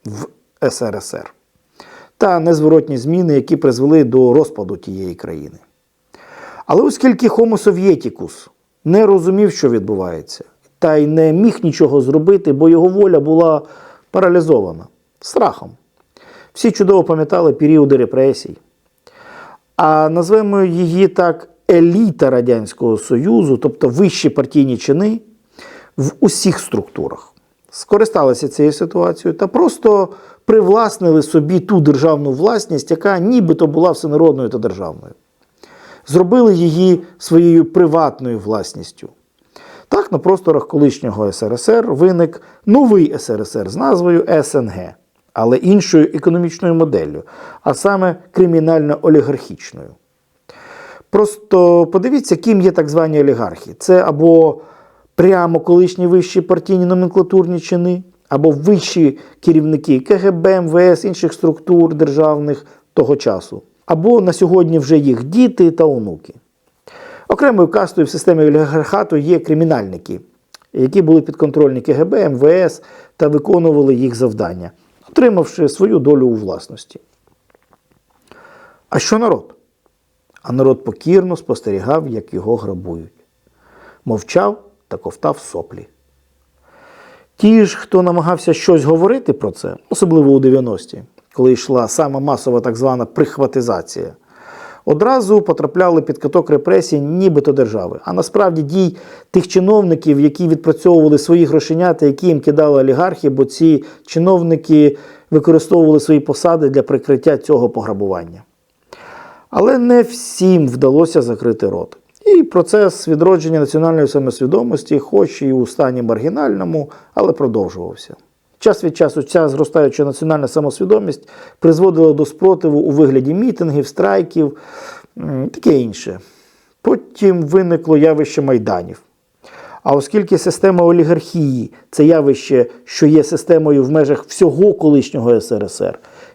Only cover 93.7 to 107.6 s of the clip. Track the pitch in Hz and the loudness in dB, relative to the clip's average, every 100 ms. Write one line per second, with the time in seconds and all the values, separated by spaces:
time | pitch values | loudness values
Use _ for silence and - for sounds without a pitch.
93.7 | 92 82 90 82 80 _ _ - - - | -6 -8 -12 -12 -14 _ _ -20 -20 -20
94.7 | - - 151 220 262 196 208 - 160 147 | -14 -4 -2 0 0 2 0 2 -4 -4
95.7 | 208 180 165 - 143 143 175 - 143 160 | 0 0 0 -2 -6 -2 -2 0 -2 2
96.7 | 190 - 147 143 175 190 147 143 135 117 | 0 0 -4 -4 0 0 0 0 0 0
97.7 | 107 87 - - 185 - 208 190 160 143 | -2 -8 -12 -8 -4 -4 0 0 -2 -4
98.7 | 180 185 185 - - _ 180 175 190 185 | -2 -2 -4 -20 -20 _ -2 0 0 2
99.7 | 214 190 165 165 143 143 147 170 160 165 | 2 2 0 0 2 2 0 -2 -2 -2
100.7 | 156 180 170 151 143 147 170 160 156 - | 0 4 4 4 2 2 2 4 0 -2
101.7 | 160 180 160 147 139 180 151 151 147 151 | -2 0 2 0 0 0 0 0 2 2
102.7 | 139 131 131 185 175 147 131 135 - 165 | 2 2 0 -2 -2 -4 0 -2 0 2
103.7 | 143 - - _ 165 180 185 170 160 - | 2 -2 -20 _ -2 0 2 0 -2 2
104.7 | 156 147 139 - - - 156 156 160 156 | 4 4 0 -14 -20 -2 0 4 2 2
105.7 | 175 156 151 147 151 147 143 175 165 143 | 2 4 2 2 0 0 -2 0 0 0
106.7 | 139 - 139 - 131 160 143 - 151 | 0 -2 -4 0 0 2 -2 0 0